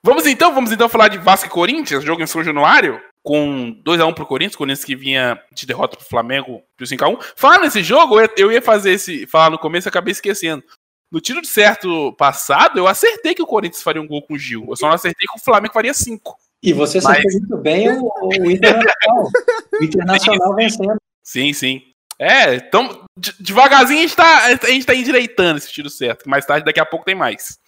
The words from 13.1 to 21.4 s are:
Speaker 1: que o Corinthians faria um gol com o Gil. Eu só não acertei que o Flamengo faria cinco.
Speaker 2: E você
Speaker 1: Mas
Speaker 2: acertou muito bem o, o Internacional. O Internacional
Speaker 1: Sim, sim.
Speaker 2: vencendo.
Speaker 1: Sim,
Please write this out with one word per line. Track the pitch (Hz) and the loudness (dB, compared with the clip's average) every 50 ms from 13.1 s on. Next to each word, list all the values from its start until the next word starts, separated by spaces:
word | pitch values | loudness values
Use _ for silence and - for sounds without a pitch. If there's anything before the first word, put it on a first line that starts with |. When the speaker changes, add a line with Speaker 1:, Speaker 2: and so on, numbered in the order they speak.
| 440 453 - 311 359 | 0 0 -4 -4 -2
Speaker 1:
que | - | -2
o | 330 | -4
Corinthians | - 240 214 214 170 - - | -2 -2 -2 -2 -4 -10 -6
faria | - 175 156 160 | -6 -4 -4 -4
um | 151 | -6
gol | 151 151 147 | -8 -10 -10
com | - _ 151 | -8 _ -12
o | |
Gil. | 143 139 127 120 113 110 - | -10 -10 -10 -12 -12 -10 -12
Eu | 120 | -8
só | - 147 | -4 0
não | 151 160 | 0 0
acertei | 175 - 180 170 - 180 | 2 0 -6 -4 -4 -8
que | - - 220 | -8 -8 -6
o | - | 0
Flamengo | - 226 202 208 220 - | 2 2 2 2 0 -2
faria | 220 214 247 285 | -2 -2 -2 -2
cinco. | - - 240 226 214 _ - - _ _ _ _ _ | -4 -6 -6 -8 -14 _ -18 -18 _ _ _ _ _
Speaker 2:
E | - 180 | 0 0
você | 156 143 147 143 - 190 | 2 2 0 0 0 0
Speaker 1:
Mas | - 135 143 | 2 4 2
Speaker 2:
acertou | 147 - 196 185 202 | 4 2 0 0 -2
muito | 220 - 220 | -4 -4 -8
bem | 156 139 151 160 185 220 240 | -4 -2 0 0 2 2 0
o, | 254 262 254 220 - - | 0 0 -4 -6 -6 -6
o | 190 190 190 190 180 170 | -4 -4 -2 0 0 0
Internacional. | 185 196 214 214 220 226 226 - - - 208 214 233 240 190 - - 494 480 - 453 453 453 _ - 440 | 0 4 4 2 4 4 2 0 0 0 0 0 2 0 0 0 -2 0 0 0 -4 -4 -6 _ -4 -2
O | - | -2
Internacional | 156 156 185 175 180 190 196 - 226 208 | -2 -2 -2 0 0 0 0 2 0 0
Speaker 1:
Sim, | 190 180 190 202 214 226 214 | 2 0 0 0 0 -2 -2
sim. | 220 | -2
Speaker 2:
vencendo. | - 190 196 220 208 _ _ _ _ _ | -4 -4 -4 -4 -6 _ _ _ _ _
Speaker 1:
Sim, | - - 127 | -10 -6 -2